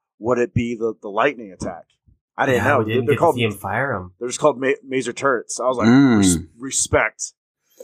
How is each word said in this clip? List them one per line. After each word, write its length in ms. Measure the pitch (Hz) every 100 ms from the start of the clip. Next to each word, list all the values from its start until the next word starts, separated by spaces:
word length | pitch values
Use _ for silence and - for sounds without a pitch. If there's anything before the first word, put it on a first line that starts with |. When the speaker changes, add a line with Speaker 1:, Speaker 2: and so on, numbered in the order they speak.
| _ _
Speaker 1:
would 200 | 110 123
it 140 | 117
be 240 | 120 120 113
the, 160 | 113 107
the 80 | 107
lightning 420 | 101 135 123 104
attack? 320 | 90 98 85 - _ _ _ _ -
I 80 | 135
didn't 180 | 120
Speaker 2:
Yeah, 40 | 113
Speaker 1:
know. 100 | 139
Speaker 2:
we 40 | 107
didn't 140 | 120 127
Speaker 1:
They're 80 |
Speaker 2:
get 40 | 143
Speaker 1:
called, 160 | 165 127
Speaker 2:
to 20 |
see 60 |
'em 80 | 110
fire 420 | 98 98 107 139
'em. 180 | 104 90 _
Speaker 1:
they're 100 | 123
just 120 | -
called 200 | 151 123
ma-, 120 | 135 139 139
maser 280 | 131 120
turrets. 440 | 113 139 117 - -
I 80 | 123
was 100 | 123
like, 100 | 110
Speaker 3:
Mm. 300 | 131 139 110
Speaker 1:
"Res-, 200 | 95 85 - 113
respect." 720 | 131 - - 147 110 - - - _ _ _ _